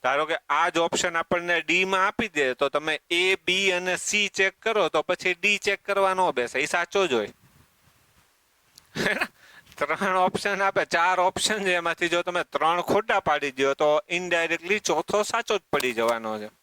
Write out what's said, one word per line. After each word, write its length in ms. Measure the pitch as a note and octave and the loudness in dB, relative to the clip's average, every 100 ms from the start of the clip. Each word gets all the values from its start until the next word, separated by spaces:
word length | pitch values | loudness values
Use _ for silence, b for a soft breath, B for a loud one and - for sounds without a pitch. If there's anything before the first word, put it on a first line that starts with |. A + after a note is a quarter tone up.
ધારો 240 | B2+ C#3 D#3 | 0 0 -2
કે 100 | D#3+ _ | -4 _
આ 220 | C#3+ F3 | 0 2
જ 80 | E3 | 2
ઓપ્શન 380 | E3+ - F3+ E3 | 0 0 -2 -2
આપણને 440 | E3 F3 F3 E3+ | -2 -4 0 -2
ડી 240 | D#3+ E3+ | 0 0
માં 220 | F#3+ F#3+ F#3+ | 2 2 0
આપી 220 | - A3 | -2 -6
દે, 260 | - C3+ | 0 -2
તો 140 | B2+ C#3 | 0 -2
તમે 320 | D3 D#3 D3+ _ | -2 -4 -6 _
એ, 260 | E3+ F#3 F#3+ - | 0 0 0 0
બી 260 | F#3 G3 | 0 0
અને 240 | F3+ F3+ F3 | 0 -2 -4
સી 320 | - G#3 G3+ | -2 -2 -2
ચેક 320 | - F#3+ - | 0 -2 0
કરો, 280 | A3 G#3+ E3 | -4 0 0
તો 140 | D#3+ | 0
પછી 320 | - F3+ F#3+ | -2 -2 -2
ડી 240 | F3 F#3+ G3+ | -2 0 0
ચેક 240 | - G3 | -2 -4
કરવા 320 | - G3 G3 | -2 0 0
નો 180 | F#3 F3+ | 2 0
બેસે, 280 | C#3+ A#2+ B2+ | 0 -2 -2
એ 60 | D3 | -2
સાચો 400 | F3+ E3+ G3+ F#3 | -2 -2 0 2
જ 80 | |
હોય. 180 | A#2+ G#2 - _ _ _ _ _ _ _ _ _ _ _ _ _ - _ - | 2 0 -8 _ _ _ _ _ _ _ _ _ _ _ _ _ -20 _ -4
હે 180 | - | -2
ને? 120 | - - _ B B - - | -2 -6 _ B B -20 -6
ત્રણ 400 | C#3+ D#3+ G3 F#3 | -4 0 0 2
ઓપ્શન 460 | F#3 G3 G#3 G3 | 2 0 -4 0
આપે, 240 | G3 G3 D#3 | 0 0 0
ચાર 340 | F3 E3+ F#3 | 2 2 4
ઓપ્શન 440 | F3+ - - G#3+ | 2 2 -2 -2
છે, 100 | G3 | 0
એમાંથી 340 | F3+ E3+ E3 E3+ | 0 0 -2 0
જો 140 | E3+ | 0
તમે 220 | F3 F3 | 0 -4
ત્રણ 380 | D#3 - D#3 F3 | -4 0 2 2
ખોટા 380 | E3+ G3 G#3+ G#3+ | 2 0 2 0
પાડી 300 | F3 D3 C#3+ | 2 0 0
દો, 240 | C3 C3+ | 0 0
તો 260 | C#3 D3+ D3+ - | 2 4 2 0
indirectly 680 | F3 F3+ E3+ E3 E3 E3+ G#3 | -6 0 0 0 -2 -2 -4
ચોથો 420 | - D#3 - G3+ | 0 -2 0 -2
સાચો 360 | G#3 - F3 G#3 | 0 -4 -2 -4
જ 20 | _ | _
પડી 220 | D3 C3 | -2 -2
જવાનો 440 | A2+ A#2 A#2 A2+ G#2+ | 0 0 0 -4 -8
છે. 120 | G#2+ _ | -10 _